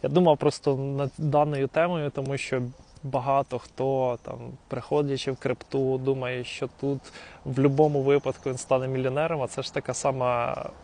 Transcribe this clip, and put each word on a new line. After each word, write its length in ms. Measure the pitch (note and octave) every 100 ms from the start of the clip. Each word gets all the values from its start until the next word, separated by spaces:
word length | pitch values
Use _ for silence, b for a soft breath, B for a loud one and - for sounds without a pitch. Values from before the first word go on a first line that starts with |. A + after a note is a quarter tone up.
Я 60 | C#3
думав 300 | D3 F3 D3
просто 380 | D3+ - - C3
над 340 | C#3 C#3 C#3 -
даною 500 | D#3 D3 D3+ C#3+ C3+
темою, 420 | - F3 F3 C#3+
тому 260 | C#3 C3+ C3+
що 260 | - C3 B2 B2+ - -
багато 560 | C#3 C3+ B2+ C#3 C#3 B2
хто, 600 | - - C3 C3+ B2+ A#2+
там, 160 | - B2 A#2+ C3 _
приходячи 640 | B2+ A#2 D3 D3 C3+ -
в 40 | C3
крипту, 640 | C3 B2+ - C#3 C3 C3
думає, 460 | C3 C3+ B2+ B2+
що 240 | B2 - C3+ -
тут 200 | C#3 C#3 - B B B
в 60 | -
будь-якому 520 | C3 C#3 C3+ D#3 D3
випадку 480 | C3+ C#3+ C3+ C3 -
він 80 | B2+
стане 300 | - C3 C3
мільйонером, 540 | C3 C3 C3 D#3+ E3
а 40 | B2
це 160 | -
ж 120 | C3
така 200 | - -
сама 720 | B2 D3+ C3+ B2 A#2+ A#2+ - - -